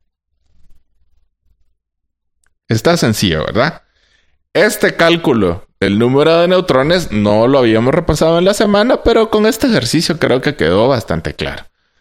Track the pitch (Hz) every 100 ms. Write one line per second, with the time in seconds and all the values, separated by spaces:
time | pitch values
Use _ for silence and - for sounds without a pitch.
0 | _ _ _ _ _ _ - - _ _
1 | _ _ _ _ _ _ _ _ _ _
2 | _ _ _ _ _ _ - 113 - 170
3 | 143 107 98 78 - 101 147 - _ _
4 | _ _ _ _ _ 156 - - 196 -
5 | 170 170 165 117 92 85 - _ 98 101
6 | 120 135 151 165 175 185 180 131 143 175
7 | 160 107 104 107 117 139 120 110 123 156
8 | 165 151 165 170 185 214 208 208 226 269
9 | - 233 220 214 214 220 277 202 120 156
10 | 175 160 - 127 147 - 78 92 120 131
11 | - 82 78 - 69 - - _ _ _